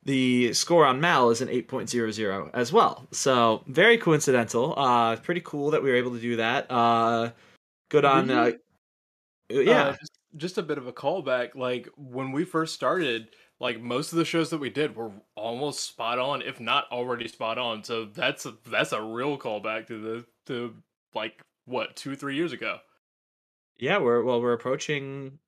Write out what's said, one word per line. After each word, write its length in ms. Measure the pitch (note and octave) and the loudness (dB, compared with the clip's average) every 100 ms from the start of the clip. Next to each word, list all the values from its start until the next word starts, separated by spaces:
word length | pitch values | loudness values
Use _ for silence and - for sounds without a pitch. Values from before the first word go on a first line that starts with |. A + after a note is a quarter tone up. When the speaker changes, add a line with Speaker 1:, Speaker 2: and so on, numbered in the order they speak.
Speaker 1:
the 480 | - C3+ B2+ B2 B2 | 0 0 4 4 2
score 320 | G#2+ - E3+ D3 | 0 4 6 6
on 140 | C3 | 6
Mal 300 | E3+ E3+ A#2+ | 2 4 4
is 100 | A#2 | 4
an 80 | B2+ | 0
eight 220 | B2 - | -4 -4
point 200 | C3 G2+ | -8 -4
zero 220 | B2 A2+ | -2 -2
zero 380 | G#2 G#2+ F#2+ D#2 | -2 -4 -4 -4
as 200 | A#2+ A#2+ | -2 2
well. 340 | F#3 F3+ - - | 4 4 2 -12
So, 500 | - - B2+ A#2 A2 - | -4 2 4 4 2 -2
very 300 | C3+ G#3 A#3 | 4 6 6
coincidental. 800 | F3+ D3+ D3 B2+ A2+ A#2+ C3+ - | 4 2 4 2 2 0 0 0
Uh, 380 | C#3 A#2+ A#2 A2+ | 2 4 4 0
pretty 240 | - F3 - | -4 -6 -4
cool 260 | D3+ C#3+ | -4 0
that 100 | D3+ | 0
we 80 | C3+ | 2
were 60 | B2 | 2
able 160 | B2 | 0
to 80 | A#2+ | -4
do 160 | A#2 A#2 | -4 -2
that. 340 | A2+ C3 - | 0 0 0
Uh, 640 | B2 A#2 A#2 A2+ A#2 A#2 A#2+ _ _ _ _ _ | 2 4 4 4 2 -2 -6 _ _ _ _ _
good 140 | D3 | 4
on, 240 | C#3+ C3+ C3 | 6 4 4
Speaker 2:
We, 60 | |
Speaker 1:
uh, 180 | B2+ A#2+ - _ _ _ _ _ _ _ _ _ | 4 2 0 _ _ _ _ _ _ _ _ _
yeah. 340 | C#3 C#3 A#3+ | 2 4 6
Speaker 2:
uh, 80 | C#3+ C#3 | 4 -2
just, 140 | D#3 _ _ D#3 | -12 _ _ -10
just 220 | E3 G3+ | -8 -6
a 40 | |
bit 140 | E3 D3 | -4 -6
of 100 | B2+ | -8
a 40 | |
callback. 640 | - C#3 F#3 C3+ B2+ A#2+ C#3 | -6 -4 -2 0 -2 -2 -4
Like, 320 | B2+ B2 G#2+ - | -4 -4 -6 -18
when 380 | C#3 B2 C3+ | -12 -8 -6
we 100 | C3+ | -4
first 300 | F3+ D#3+ D#3+ | -2 -2 -2
started, 560 | - C3 F3 D3+ A2+ A2+ _ _ _ | -2 0 0 0 -2 -6 _ _ _
like, 180 | B2 A2+ | -6 -6
most 320 | A#2+ B2 E3 | -4 -4 -2
of 60 | E3 | -2
the 80 | D#3 | 0
shows 240 | E3+ D#3 | 0 0
that 80 | D#3+ | -2
we 120 | C3+ | -4
did 240 | A2+ D3+ | -2 -2
were 180 | D3+ A2+ G2 _ - | -2 -10 -10 _ -10
almost 500 | A2 A#2+ D3 - - | -6 -4 -6 -6 -10
spot 340 | - A2+ B2 | -6 -4 -2
on, 220 | B2+ C#3 | -2 -4
if 180 | A#2+ - | -6 -8
not 320 | A2+ C3+ - | -2 -2 0
already 380 | B2 B2 A#2+ A#2 | -6 -4 -4 -6
spot 280 | - A2+ A2+ | -6 -6 -4
on. 240 | B2 A2 G2+ | -4 -6 -6
So 180 | A#2 | -6
that's 420 | A2+ G#2 B2+ C#3+ - | -6 -4 -4 -2 -10
a, 100 | G#2+ - | -14 -6
that's 220 | A2 D3 | -2 0
a 100 | A2+ | -2
real 360 | A2 A2+ C3+ C#3 | -6 -4 -4 -4
callback 500 | C3 G#2+ G#2+ A2 A2+ | -6 -6 -4 -6 -8
to 140 | A2+ | -10
the, 240 | A2 A2+ A#2+ _ _ | -8 -8 -10 _ _
to, 280 | B2+ A#2+ A2 _ _ _ | -8 -8 -10 _ _ _
like, 260 | A#2 A2 - - _ | -8 -8 -10 -20 _
what, 320 | - B2 G#2+ - | -8 -4 -4 -8
two, 220 | C#3+ C3+ | -12 -8
three 180 | C#3+ C#3 | -6 -4
years 160 | E3+ | -4
ago. 280 | B2 A2 F2+ _ _ _ _ _ _ _ _ _ _ | -4 -6 -8 _ _ _ _ _ _ _ _ _ _
Speaker 1:
Yeah, 220 | B2+ G3+ | -2 0
we're, 220 | C3 A#2+ | 2 2
well, 200 | A#2 A#2+ | 2 0
we're 100 | A#2+ | 0
approaching 880 | A#2+ B2 C#3 - D3 C#3 C#3 C3+ C#3+ | -2 -2 -4 -4 -6 -6 -12 -12 -16